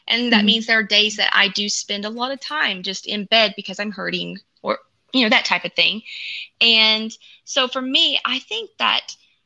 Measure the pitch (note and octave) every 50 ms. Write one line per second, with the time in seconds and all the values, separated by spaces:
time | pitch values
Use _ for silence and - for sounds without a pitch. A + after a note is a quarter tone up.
0 | _ - A3 A#3 A#3+ A#3+ A#3 G#3 G#3 G#3 A3+ A3+ A3 - A3+ A3 G#3+ G3 G#3+ G#3
1 | G#3 G#3+ G#3 G#3 F#3+ - - - G3+ G3 F#3+ - G#3 G#3 - - - - G#3 G3+
2 | G3+ G#3+ A3+ A#3+ A#3+ B3+ C#4 C4+ - - D4 D4+ B3+ A3+ G3 F#3 F3+ G3 F#3+ -
3 | - - G#3 G#3 G3+ - A3+ A3+ A3 G#3 G3+ - - - F#3+ - G#3 G#3+ G3+ -
4 | - - F3 F3+ F3 F3 F3+ G3 - _ _ _ - - G#3+ - - _ _ _
5 | _ _ - C4 B3 G#3+ B3 A#3+ - - F#3+ F3 - F3+ - - E3+ D#3+ F#3 A3
6 | - - - - - - - - - - _ - - A#3 A3+ A3 A3 A3 A3 A3
7 | A3 A3 - - - - - _ _ - - C#4+ B3+ B3+ - C4 B3+ C4 C4 D#4
8 | E4+ D#4 C#4 - - - B3 C4 - - G#4 A4+ A4+ - _ - A#3+ A3 G#3+ A#3+
9 | - - - - _ _ _ _ _